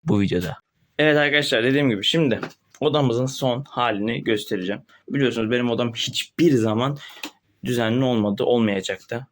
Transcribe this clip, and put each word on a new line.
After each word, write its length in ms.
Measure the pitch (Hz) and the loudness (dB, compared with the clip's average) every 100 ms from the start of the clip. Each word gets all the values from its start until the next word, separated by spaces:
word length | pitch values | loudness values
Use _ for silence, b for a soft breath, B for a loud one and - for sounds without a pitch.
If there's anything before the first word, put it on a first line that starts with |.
bu 160 | 156 104 | 0 2
videoda. 360 | 98 90 87 - _ _ _ - | 2 -2 -4 -10 _ _ _ 0
Evet 180 | 151 151 | 2 4
arkadaşlar, 480 | 143 147 139 120 | 2 2 2 0
dediğim 260 | 120 135 143 | 2 2 2
gibi 140 | 104 | 0
şimdi 360 | 98 165 147 104 - - _ - | 0 2 2 0 -6 -14 _ -4
odamızın 460 | 143 147 135 117 127 | 0 2 2 0 -2
son 380 | - 131 120 139 | -2 -2 -2 -6
halini 560 | - 120 104 107 117 | -2 0 0 -2 -2
göstereceğim. 580 | - 107 - 104 92 107 - b - | 0 -2 -2 -6 -4 -6 -10 b -6
Biliyorsunuz 420 | 143 131 120 110 | 0 0 0 -2
benim 200 | 120 123 | 0 0
odam 240 | 117 120 | 0 -2
hiçbir 580 | 113 - - - - 165 | -4 -6 -6 -8 2 4
zaman 460 | 131 110 110 131 143 B B B B _ _ | 4 2 2 0 -4 B B B B _ _
düzenli 400 | 123 120 113 120 | -4 -2 0 2
olmadı, 400 | 131 117 104 101 | 2 2 0 0
olmayacak 560 | - 120 110 98 - 95 - | 0 2 2 -2 -4 -10 -8
da. 160 | 117 135 | -10 -10